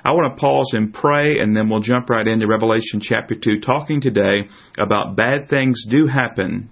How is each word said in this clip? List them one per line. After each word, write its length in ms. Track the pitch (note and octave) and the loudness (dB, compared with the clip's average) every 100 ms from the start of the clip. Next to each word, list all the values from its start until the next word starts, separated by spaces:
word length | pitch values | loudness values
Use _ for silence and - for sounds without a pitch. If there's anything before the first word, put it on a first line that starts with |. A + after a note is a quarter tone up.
I 80 | - | 0
wanna 240 | E3 C#3+ C3 | 2 0 0
pause 380 | C#3 C#3 C3+ | 0 2 0
and 180 | A#2 G#2+ | 0 -2
pray, 460 | - D3 D3 D3 D3 | 0 0 2 2 0
and 180 | G#2+ G#2+ | 2 0
then 140 | G#2+ | 0
we'll 100 | A2 | 0
jump 300 | G#2+ B2 B2 | 0 -2 0
right 180 | A#2 A2 | 0 2
into 180 | A2+ G#2+ | 0 2
Revelation 540 | A2 A2+ A2 A2+ G#2 | 2 2 0 0 -6
chapter 340 | - A2+ - | -2 -4 -2
two, 260 | A2+ A2 G#2 | -4 0 0
talking 420 | A#2 C#3 D3+ D3 | 0 -2 -2 -2
today 440 | C3+ G#2 G2 G2+ G2+ - - - | 0 2 2 0 -2 -12 -18 -6
about 400 | G2+ G#2 F2+ F#2+ | -2 0 -2 -2
bad 320 | A#2 C#3 C3+ | 0 -2 -2
things 380 | C#3 C3 A#2 A2 | 0 0 -2 0
do 180 | C3+ D3+ | 2 2
happen 600 | C3+ A#2+ - F#2 G2 G#2+ | 0 -2 -2 -4 -4 -10